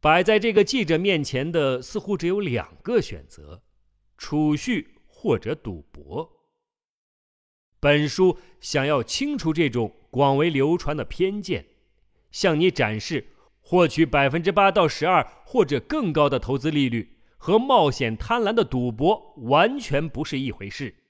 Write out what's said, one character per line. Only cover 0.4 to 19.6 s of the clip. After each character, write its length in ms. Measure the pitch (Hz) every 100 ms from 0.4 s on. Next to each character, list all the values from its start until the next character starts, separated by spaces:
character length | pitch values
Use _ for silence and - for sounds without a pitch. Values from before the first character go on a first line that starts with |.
| 226
个 120 | 214
记 200 | 202 262
者 140 | 170 160
面 260 | 196 175
前 280 | 139 127 147
的 280 | 170 139 127
似 200 | 127 214
乎 180 | - 202
只 80 | 170
有 140 | 196
两 360 | 190 113 - -
个 180 | - 240
选 240 | - 87 71
择： 340 | - 76 78 _ _ _ _ _ _
储 380 | - 147 151 151
蓄 400 | - 214 - _ _
或 320 | _ 220 117
者 160 | -
赌 300 | 156 - 85 -
博。 560 | - 71 120 165 _ _ _ _ _ _ _ _ _ _ _ _ _ _ _
本 300 | 143 147 147
书 300 | - 185 - - _
想 280 | - 147 135
要 160 | 147
清 340 | - - 285 285
除 160 | 160
这 160 | 156 151
种 260 | 117 110 - _
广 280 | 123 143 139
为 120 | 170
流 260 | 143 139 170
传 220 | - 151
的 80 | 120
偏 340 | - 185 202
见， 240 | 190 131 - _ _ _ _ _ _
向 280 | - 190 151
你 120 | 180
展 280 | - 110 107
示 280 | - 151 - _ _ _
获 280 | _ 180 170
取 160 | -
百 240 | 156 143 139
分 140 | 151
之 100 | 170
八 200 | 190 196
到 160 | 202 165
十 180 | - 151
二 180 | 180 135 - -
或 180 | 208
者 160 | 156 135
更 320 | - 302 214
高 160 | 151 143
的 120 | 135
投 180 | - 135
资 140 | 135
利 180 | 147 135
率 300 | 117 - - _ _
和 220 | - 214
冒 320 | 262 254 151
险 260 | 123 120 113
贪 240 | - 233
婪 140 | 208 233
的 100 | 170
赌 260 | 127 123
博 440 | 113 156 208 - -
完 420 | 117 147